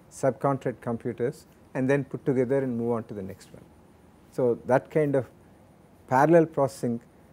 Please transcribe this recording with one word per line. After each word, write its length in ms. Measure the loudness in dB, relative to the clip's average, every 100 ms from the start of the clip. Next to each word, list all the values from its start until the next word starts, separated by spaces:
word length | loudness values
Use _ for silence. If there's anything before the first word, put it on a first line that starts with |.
| -20
subcontract 680 | -4 -2 0 -2 -2 -4 -8
computers 680 | -6 -6 -6 -4 -4 -6 -16 -20 -10
and 160 | -4 0
then 140 | 0
put 220 | -2 -4 -2
together 340 | 0 0 0
and 180 | -2 -2
move 140 | -2
on 120 | -4 -6
to 80 |
the 80 | -12
next 300 | -12 -14 -20
one. 100 | -20 -20 -20 -20 -20 -20 -20 -10
So 280 | -2 0 0 2
that 260 | 0 2
kind 240 | 0 0 0
of 100 | -4 -10 -20 -20 -20 -20 -20 -20 -2
parallel 380 | 2 6 6 4
processing 560 | 0 -2 -2 -6 -6 -10 -20 -20